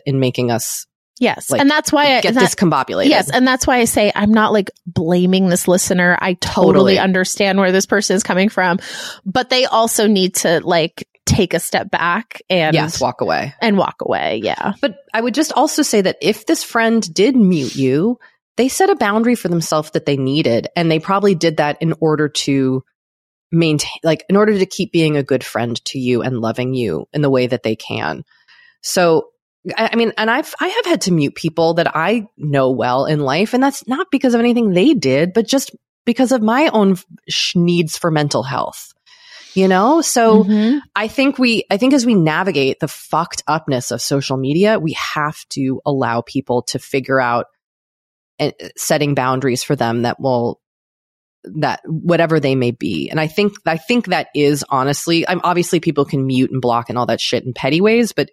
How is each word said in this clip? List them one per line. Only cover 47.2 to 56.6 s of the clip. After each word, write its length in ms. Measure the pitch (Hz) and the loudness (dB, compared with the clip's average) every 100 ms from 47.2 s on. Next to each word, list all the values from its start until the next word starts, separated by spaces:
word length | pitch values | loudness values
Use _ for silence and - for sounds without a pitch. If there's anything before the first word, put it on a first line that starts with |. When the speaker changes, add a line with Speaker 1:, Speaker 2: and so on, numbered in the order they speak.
| 123 120 - _ _ _ _ _ _ _ _ - | 0 -2 -4 _ _ _ _ _ _ _ _ -6
Speaker 1:
and 160 | 151 - 85 - | -6 -6 -14 -8
setting 360 | - 156 147 139 | -2 0 0 0
boundaries 480 | 127 131 135 123 | 0 0 0 -2
for 120 | - 143 | -2 -2
them 280 | 117 117 | 0 0
that 160 | 117 - | -2 -2
will, 400 | 135 123 120 - _ _ _ _ _ _ _ _ | -2 0 -2 -6 _ _ _ _ _ _ _ _
that 360 | - 156 147 110 - | -14 -4 -4 -4 -6
whatever 540 | 160 170 165 165 160 | -6 0 0 2 0
they 120 | 139 | 0
may 180 | 135 120 | 0 0
be. 380 | 120 - 82 67 | -2 -6 -6 -6
And 80 | 156 | -4
I 80 | 156 | -4
think, 260 | 180 208 202 170 | -2 -2 -2 -4
I 120 | 160 | -4
think 300 | - 240 196 | -2 -2 0
that 200 | 170 - 147 | -4 -2 0
is 300 | 143 147 143 | 2 0 -2
honestly, 560 | 135 135 147 - 170 170 | -2 0 -2 -2 0 0
I'm, 120 | 185 | -2
obviously 380 | 170 175 175 170 | 0 0 0 -2
people 240 | 165 143 | 0 0
can 240 | 143 139 131 | 0 -2 0
mute 240 | 127 131 | 0 0
and 100 | 131 | 0